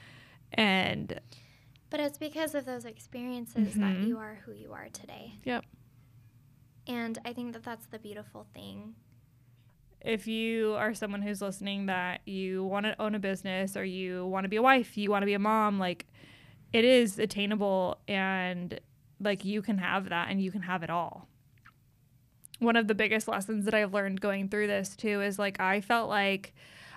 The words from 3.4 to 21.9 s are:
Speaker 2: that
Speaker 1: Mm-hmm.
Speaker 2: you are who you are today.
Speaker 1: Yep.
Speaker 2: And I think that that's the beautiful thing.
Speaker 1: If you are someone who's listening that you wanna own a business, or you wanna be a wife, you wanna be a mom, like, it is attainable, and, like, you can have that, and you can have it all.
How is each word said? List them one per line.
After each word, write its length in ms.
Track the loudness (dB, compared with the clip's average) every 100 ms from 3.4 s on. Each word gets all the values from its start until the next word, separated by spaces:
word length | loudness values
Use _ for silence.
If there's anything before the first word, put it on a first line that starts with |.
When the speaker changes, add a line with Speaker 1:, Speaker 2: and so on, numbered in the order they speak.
| -4 0 2 2
Speaker 2:
that 200 | 0 2
Speaker 1:
Mm-hmm. 120 | 0
Speaker 2:
you 100 | -2
are 220 | -6 -14 -16
who 80 |
you 200 | -16 -14
are 160 | -14 -14
today. 420 | -16 -16 -16 -16 -12 -6
Speaker 1:
Yep. 180 | -6 -6 -20 -20 -20 -20 -20 -20 -20 -20 -20 -20 -20 -10
Speaker 2:
And 300 | -6 -6 -6
I 80 | -8
think 220 | -10 -10
that 100 | -10
that's 220 | -12 -14 -14
the 140 | -16
beautiful 480 | -14 -14 -16 -18 -18
thing. 420 | -16 -14 -14 -16 -18 -20 -20 -20 _ _ _ -20 _ -20 -10
Speaker 1:
If 260 | -4 -2 -2
you 460 | -2 0 2 2
are 200 | 2 0 -2
someone 260 | -4 -2
who's 200 | -2 -2
listening 440 | -4 -4 -4 -2 -2
that 360 | 0 -2 -4 -6
you 380 | -6 -2 -2 -2
wanna 300 | 0 -2 -2
own 140 | -2 0
a 40 |
business, 580 | -2 -2 -2 -2 -2 -2
or 80 | -4
you 400 | -4 -4 -4 -2
wanna 220 | -2 0
be 60 | 4
a 60 |
wife, 360 | 6 6 4 -2
you 140 | 2
wanna 160 | 4 4
be 80 | 2
a 40 |
mom, 380 | 4 4 4 2
like, 280 | 0 -2 -10 -20 -20 -20 -20 -20 -2
it 100 | 6
is 360 | 8 8 6 2
attainable, 840 | -2 0 0 2 2 2 2 -2 -4
and, 720 | 0 0 0 -2 -4 -6 -10 -14 _ _ -4
like, 260 | -2 0 0
you 160 | -2
can 160 | 0 0
have 320 | 2 0 0
that, 200 | -2 0
and 120 | 0
you 100 | 0
can 120 | -2
have 180 | -4 -4
it 80 | -2
all. 380 | -4 -4 -8 -18 _ _ _ -20 _ _